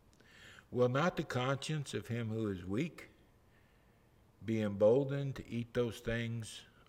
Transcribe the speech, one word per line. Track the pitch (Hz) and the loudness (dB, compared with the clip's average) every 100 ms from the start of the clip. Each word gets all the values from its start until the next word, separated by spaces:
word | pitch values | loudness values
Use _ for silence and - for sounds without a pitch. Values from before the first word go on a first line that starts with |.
| _ _ - - - - - | _ _ -20 -20 -20 -20 -6
will | 123 123 | 2 4
not | 135 180 180 | 4 2 2
the | |
conscience | 151 127 127 139 - 156 139 | -2 0 0 0 -2 -4 -4
of | 117 - | -6 -4
him | 120 113 | -4 -2
who | 110 107 | -2 -2
is | 95 | -2
weak | 90 104 165 - - - - _ _ _ _ _ _ _ _ _ _ - | -2 -2 -2 -6 -20 -20 -20 _ _ _ _ _ _ _ _ _ _ -12
be | 98 113 | -2 0
emboldened | 104 101 107 127 139 139 139 | 0 6 6 6 4 -2 -4
to | - - | -6 -6
eat | 117 117 | -6 -4
those | 123 120 104 | -2 -2 -2
things | - 117 117 117 107 - - - | -4 -2 -2 -4 -8 -12 -18 -20